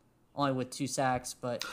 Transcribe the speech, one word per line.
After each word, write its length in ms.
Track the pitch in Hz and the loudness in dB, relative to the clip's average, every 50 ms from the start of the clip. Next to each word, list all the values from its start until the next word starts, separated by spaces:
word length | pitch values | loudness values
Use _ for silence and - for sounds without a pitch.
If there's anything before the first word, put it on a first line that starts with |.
| _ _ _ _ _ _ - | _ _ _ _ _ _ -2
only 180 | - 143 135 | 2 2 2
with 180 | 131 127 123 127 | 2 2 -2 -4
two 160 | - - 143 131 | -4 -4 -4 -2
sacks, 460 | - 147 135 127 127 123 - - - | 0 2 4 4 2 2 -2 -6 -10
but 300 | - - - 120 - - - | -6 -4 -4 -2 -2 -4 -4